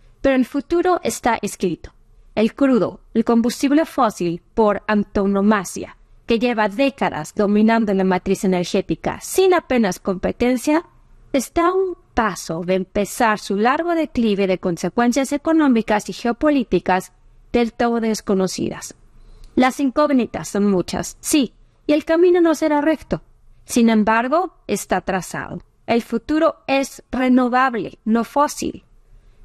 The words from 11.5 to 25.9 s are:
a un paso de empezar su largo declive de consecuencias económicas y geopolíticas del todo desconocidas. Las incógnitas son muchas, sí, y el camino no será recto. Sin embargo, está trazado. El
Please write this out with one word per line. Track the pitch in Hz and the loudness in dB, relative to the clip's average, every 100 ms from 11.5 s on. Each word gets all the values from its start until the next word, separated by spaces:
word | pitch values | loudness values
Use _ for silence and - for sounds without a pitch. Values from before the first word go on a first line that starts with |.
| - 359 | 0 0
a | |
un | 381 370 349 _ | 0 -2 -6 _
paso | - 220 175 - 165 | -4 -2 -4 -8 -8
de | 175 185 | -2 -2
empezar | 185 208 196 - 226 208 | -2 -4 -4 0 0 0
su | - 202 | -4 0
largo | 233 302 339 330 | 0 0 0 -2
declive | 302 247 226 196 190 | -2 0 0 0 0
de | 185 | 0
consecuencias | 185 165 180 - 240 269 269 | -2 -4 -4 0 0 0 -2
económicas | 285 320 320 285 226 - 208 - | -4 0 2 4 2 2 -2 -2
y | |
geopolíticas | - 240 233 302 277 - 175 - 185 - _ _ - - | -6 -4 0 0 0 0 -2 0 -2 -2 _ _ -20 -4
del | 240 233 | -2 -2
todo | - 240 233 | 0 -2 0
desconocidas. | 220 214 - 190 185 - - - - - - - - - - - | -2 -4 0 0 0 -2 -6 -8 -16 -20 -20 -20 -20 -20 -6 0
Las | 254 247 | 2 2
incógnitas | 277 302 302 262 - - 156 | -2 0 2 2 0 -6 -6
son | 202 208 | -2 0
muchas, | 185 - - - - | 0 -2 -6 -8 -10
sí, | - 311 240 _ _ _ - | -2 0 0 _ _ _ 0
y | |
el | 302 - | 0 2
camino | 330 359 359 | 2 4 4
no | 330 | 4
será | 302 311 294 | 2 0 0
recto. | 311 311 - - - _ _ - - | 0 -2 -4 -8 -8 _ _ -20 -4
Sin | 247 226 | 2 4
embargo, | 220 214 226 254 320 370 _ - | 4 2 0 0 -2 -2 _ -6
está | 202 - 190 | -6 -2 -4
trazado. | - 185 - 151 - 175 _ _ | -2 -6 -6 -10 -10 -14 _ _
El | - | -2